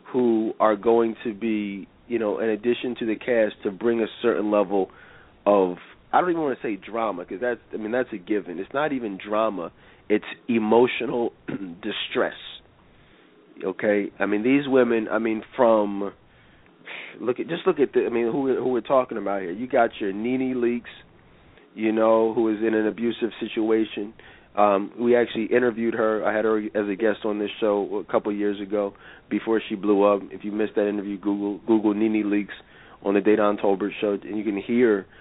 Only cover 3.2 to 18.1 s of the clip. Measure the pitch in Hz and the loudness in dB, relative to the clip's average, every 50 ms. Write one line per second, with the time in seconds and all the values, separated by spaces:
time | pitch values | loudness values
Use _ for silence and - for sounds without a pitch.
3.2 | - - 123 117 110 104 - - - 107 98 87 110 120 117 117 110 98 - - | -2 0 2 2 2 0 -2 -4 -6 -6 -6 -2 0 0 0 0 0 -4 -4 -2
4.2 | - 120 95 73 104 104 104 104 101 90 101 98 92 - - - - - - - | 0 0 2 2 0 2 2 2 2 2 2 0 0 -2 -6 -20 -20 -20 -20 -20
5.2 | - - _ _ _ - 104 101 95 90 90 87 - - - _ _ _ - 139 | -20 -20 _ _ _ 4 4 6 4 2 0 -6 -12 -20 -20 _ _ _ 2 2
6.2 | 170 180 170 170 156 139 120 - - 127 104 92 90 101 101 117 113 107 95 87 | 2 2 0 0 0 -2 -2 -2 -4 -6 -6 -6 -8 -8 -6 -4 -4 -4 -4 -6
7.2 | 90 - 104 92 120 123 120 113 - - - 98 107 107 113 127 127 - 117 98 | -8 -10 -8 -4 -2 -4 -4 -4 -8 -12 -10 -8 -6 -2 -2 -2 -2 -2 -6 -12
8.2 | 87 98 107 104 87 85 87 82 98 - - 135 151 151 143 131 120 104 98 90 | -4 -2 -2 -2 -2 -6 -10 -10 -10 -6 -4 -4 -2 -2 -2 -4 -4 -6 -8 -10
9.2 | - 104 107 107 113 110 101 90 85 85 - - - - - _ _ _ 104 104 | -6 -4 0 0 0 0 -2 -4 -8 -10 -12 -18 -20 -20 -20 _ _ _ 0 0
10.2 | - - - - _ - 117 117 107 107 113 117 127 120 - - 120 120 - 123 | 0 -4 -16 -16 _ 0 0 0 2 6 6 6 6 4 2 -4 -6 -4 -2 -2
11.2 | 117 107 - _ _ - - - 98 90 85 90 - 107 98 - - - - 131 | -2 -4 -4 _ _ -10 -8 -8 -10 -12 -12 -10 -10 -8 -8 -8 -10 -6 -2 -2
12.2 | 101 80 - - - - - - _ _ _ _ _ _ _ _ _ _ _ _ | -2 -2 -4 -10 -18 -20 -20 -20 _ _ _ _ _ _ _ _ _ _ _ _
13.2 | _ _ _ _ _ _ - - 71 92 92 - - 107 104 104 98 - - - | _ _ _ _ _ _ -14 -8 -6 -6 -6 -2 0 2 2 2 0 -2 -2 -2
14.2 | 101 98 104 104 107 127 135 143 143 139 131 131 123 117 117 113 110 - - 110 | -2 0 0 0 2 2 2 2 2 4 4 4 4 4 2 0 0 -2 -4 -2
15.2 | 113 113 110 107 104 - - - 127 113 110 107 104 104 101 98 101 98 92 _ | -2 -2 -2 -4 -6 -10 0 4 6 6 6 6 4 0 -2 -4 -6 -8 -8 _
16.2 | _ _ _ _ _ - - _ _ _ _ _ - - - - - - - - | _ _ _ _ _ -20 -20 _ _ _ _ _ -20 -18 -16 -16 -16 -18 -14 -6
17.2 | 107 120 123 - - 123 165 170 - 190 170 151 135 - - 127 101 104 | -4 -4 -2 -4 -4 -6 -6 -4 -2 -2 2 2 0 2 2 0 0 2